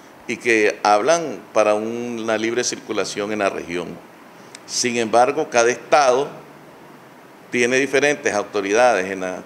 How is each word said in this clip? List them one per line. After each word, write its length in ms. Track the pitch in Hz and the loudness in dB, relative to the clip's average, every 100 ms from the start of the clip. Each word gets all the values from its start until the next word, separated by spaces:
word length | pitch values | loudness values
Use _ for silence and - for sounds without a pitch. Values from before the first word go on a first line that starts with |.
| - - - | -20 -18 -10
y 120 | 113 | -6
que 420 | 120 110 104 - | 0 2 2 2
hablan 580 | 104 104 123 170 156 95 - | 2 2 2 0 -2 -10 -4
para 240 | 110 104 107 | 0 2 2
un, 460 | 110 120 120 117 | -2 -6 -8 -8
una 140 | 113 110 | -4 -2
libre 260 | 113 120 | -2 -2
circulación 720 | 120 117 - 104 92 - 104 | -4 -6 -8 -6 -4 -4 -4
en 60 | 107 | -2
la 100 | 95 | -2
región. 380 | 85 80 87 85 85 - - - - - - - | -2 -8 -8 -8 -12 -18 -20 -20 -20 -20 -20 -10
Sin 300 | - 123 120 | -4 -2 -2
embargo, 540 | 110 113 127 143 151 | 2 4 4 2 0
cada 200 | 123 117 | 2 2
estado 800 | 123 - 156 135 127 147 - - - - - - - - - - - - | 0 2 4 4 2 -2 -10 -20 -20 -20 -20 -20 -20 -20 -20 -20 -20 -6
tiene 280 | 127 120 131 | 0 2 2
diferentes 560 | 139 139 147 143 107 | 2 2 2 0 0
autoridades 760 | 104 98 104 98 110 123 101 95 | -2 -2 -4 0 4 4 4 -2
en 120 | 95 | -6
la, 200 | 92 90 | -6 -8